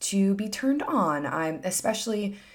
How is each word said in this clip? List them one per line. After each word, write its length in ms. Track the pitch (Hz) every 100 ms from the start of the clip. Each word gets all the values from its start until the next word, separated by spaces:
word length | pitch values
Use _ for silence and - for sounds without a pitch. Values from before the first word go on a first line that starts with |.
to 340 | - 196 196 196
be 140 | 214
turned 340 | - 269 285
on. 420 | - 269 170 147 143
I'm 360 | 160 160 160
especially, 720 | 185 - 220 214 226 208 202 202 -